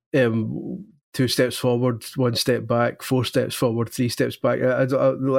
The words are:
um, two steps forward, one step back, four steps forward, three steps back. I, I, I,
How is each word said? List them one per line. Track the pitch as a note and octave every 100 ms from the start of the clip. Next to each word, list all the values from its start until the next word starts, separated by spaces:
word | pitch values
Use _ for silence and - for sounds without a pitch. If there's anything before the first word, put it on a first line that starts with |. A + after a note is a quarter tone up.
| _
um, | C#3+ A#2+ A2+ A2 C#3 - F#3 - _ _
two | - B2
steps | - B2 -
forward, | B2+ A#2+ B2+ A2+ -
one | - B2 A#2
step | - A#2 A2+
back, | A#2 A#2+ -
four | - B2+
steps | A#2 - A#2+
forward, | - B2+ A2+ A2+
three | - A#2+
steps | - B2 -
back. | B2 B2
I, |
I, | B2+ B2+
I, | C3 C3 C3+ C3 C3+